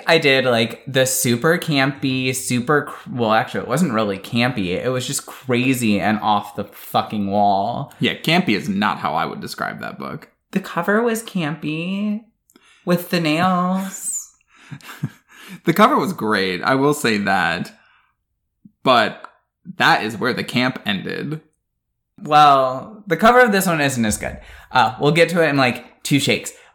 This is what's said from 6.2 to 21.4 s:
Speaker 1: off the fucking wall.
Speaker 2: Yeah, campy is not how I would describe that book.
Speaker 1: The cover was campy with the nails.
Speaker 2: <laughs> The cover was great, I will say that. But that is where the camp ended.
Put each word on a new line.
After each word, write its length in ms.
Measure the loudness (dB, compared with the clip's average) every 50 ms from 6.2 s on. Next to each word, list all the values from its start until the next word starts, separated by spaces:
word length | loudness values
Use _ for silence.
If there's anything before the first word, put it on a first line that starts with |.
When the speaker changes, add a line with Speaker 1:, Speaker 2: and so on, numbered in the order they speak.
Speaker 1:
off 340 | 0 0 0 0 -2 -4 -8
the 100 | -10 -10
fucking 640 | -10 -14 -18 -12 -4 -2 -2 -2 -2 -4 -4 -4 -2
wall. 640 | 0 2 2 2 2 0 0 -2 -4 -6 -8 -10 -6 -4
Speaker 2:
Yeah, 160 | -2 -2 -2
campy 360 | -2 -2 0 0 2 2 0
is 180 | -2 -2 -2 -4
not 300 | -2 -2 0 -2 -2 -2
how 160 | -4 -4 -2
I 120 | -2 -4
would 140 | -4 -6 -8
describe 400 | -12 -12 -10 -8 -8 -8 -8 -8
that 180 | -10 -12 -10 -12
book. 320 | -12 -12 -12 -12 -14 -18 _ _ _ _ -6
Speaker 1:
The 80 | -6
cover 420 | -6 -4 -2 0 0 2 2 2 2
was 200 | 0 -2 -4 -6
campy 1040 | -6 -6 -4 -4 -4 -4 -6 -6 -6 -6 -4 -6 -6 -6 -4 -4 -4 -4 -6 -8 _ _ _ _ _ _ _ _ _ _ _ _
with 260 | 0 0 0 0 -2
the 100 | -2 -2
nails. 1120 | 0 0 0 2 2 2 2 2 0 0 0 -2 -4 -6 -8 -10 -8 -8 -8 -8 -10 -12 _ _ _ _ _ _ -20 -18
Speaker 2:
<laughs> 400 | -18 -16 -16 -18 -12 -10 -10 -10 -10 _ _ _ -20 -20 -20 -20 -20 -6 -4
The 80 | -2 4
cover 240 | 4 4 4 4
was 160 | 2 0 -2 -4
great, 480 | -4 -2 0 0 0 0 0 -2 -2 0
I 100 | 0 0
will 180 | 2 2 2 2
say 260 | 0 0 0 0 0
that. 540 | 0 0 0 2 0 0 -2 -4 -6 -10 -12 _ _ _ _ _ _ _ _ _ _ _ _ _ _ _ _ _ _ -20 _ _ 0
But 480 | 2 4 4 2 2 -2 -6 -14 -20 _ _ _ _ _ _ _ -14 -4
that 260 | 0 2 4 4 2 0
is 140 | -4 -6
where 160 | -4 -2 -2 -2
the 100 | -2 -6
camp 400 | -4 -2 -2 -2 -2 -2 -4 -4
ended. 560 | -4 -4 -4 -6 -6 -8 -8 -6 -8 -8 -10